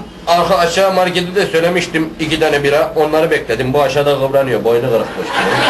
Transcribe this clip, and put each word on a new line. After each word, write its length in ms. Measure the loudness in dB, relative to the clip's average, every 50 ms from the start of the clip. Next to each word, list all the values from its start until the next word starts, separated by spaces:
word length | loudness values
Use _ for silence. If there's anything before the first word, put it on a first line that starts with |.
| -10 -12 -16 -10 -2
Arka, 320 | 0 0 0 2 2 2 0
aşağı 340 | 0 0 2 2 2 2
markette 420 | 2 2 0 0 0 -2 -4 -2 -2
de 120 | -2 -2
söylemiştim 640 | 0 0 0 0 2 0 -2 -2 -2 -2 -2 -2 -4 -4 -6
iki 200 | -4 -4 0 0
tane 220 | 2 2 2 0
bira. 300 | 2 2 2 2 0 0 0
Onları 340 | 0 0 2 2 0 2 2
bekledim. 420 | 0 -2 0 -2 -2 -2 -2 0
Bu 100 | 2 2
aşağıda 360 | 2 2 2 0 2 2 0 0
kıvranıyor. 460 | 0 0 2 0 2 2 0 0 2
Boynu 260 | 2 2 2 2 2
kırıkmış. 380 | 0 0 0 -2 -6 -6 -6 -4 -4 -2 0 0 0 0 0